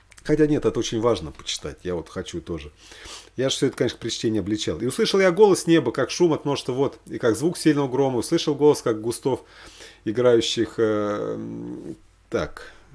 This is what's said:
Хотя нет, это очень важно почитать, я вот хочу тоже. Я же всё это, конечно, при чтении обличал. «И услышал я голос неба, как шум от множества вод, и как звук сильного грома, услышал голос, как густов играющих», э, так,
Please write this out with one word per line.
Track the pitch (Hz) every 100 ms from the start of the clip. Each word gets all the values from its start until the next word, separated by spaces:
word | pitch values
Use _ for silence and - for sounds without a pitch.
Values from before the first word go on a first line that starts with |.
| _ -
Хотя | - 151 151
нет, | 147
это | 110 120
очень | - 113
важно | 117 101 78
почитать, | - - - 76 -
я | 90
вот | 87 78
хочу | - - 87
тоже. | 85 80 76 _ - - - - - -
Я | 131
же |
всё | - 135
это, | -
конечно, | 123 -
при | 117
чтении | - 117 107
обличал. | 92 107 - 78
«И |
услышал | 123 - 214 196
я | 185
голос | 175 214 180 170
неба, | 165 123
как | - 127
шум | - 175
от | 143
множества | 143 135 -
вод, | 127 135 - -
и | 123
как | 120
звук | 107 160 -
сильного | 156 143 139
грома, | 127 135 123
услышал | - 165 -
голос, | 135 147 135
как | 123 110
густов | 113 - 139 123 - - - - - -
играющих», | 110 107 123 117 110 120 104 -
э, | 110 107 104 104 110 110 110 113 - - - - _ _ -
так, | 110 78 - - - -